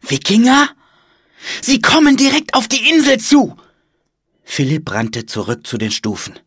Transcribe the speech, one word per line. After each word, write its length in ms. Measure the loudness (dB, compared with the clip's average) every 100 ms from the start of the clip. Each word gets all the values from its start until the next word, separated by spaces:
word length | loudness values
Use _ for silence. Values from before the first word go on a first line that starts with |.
Wikinger? 680 | -6 -6 0 2 4 4 2 -2 _ _ _ _ _ _ -14 -12
Sie 200 | -2 0
kommen 360 | 2 4 4 4
direkt 380 | 2 0 -2
auf 140 | -4 -2
die 220 | -2 2
Insel 280 | 2 4 2
zu! 380 | 4 2 2 -4 _ _ _ _ _ _ _ _
Philipp 460 | _ -4 -2 -2 -4
rannte 360 | -6 -6 -8 -8
zurück 400 | -8 -6 -6 -6
zu 120 | -6
den 120 | -6
Stufen. 480 | -6 -6 -6 -10 -14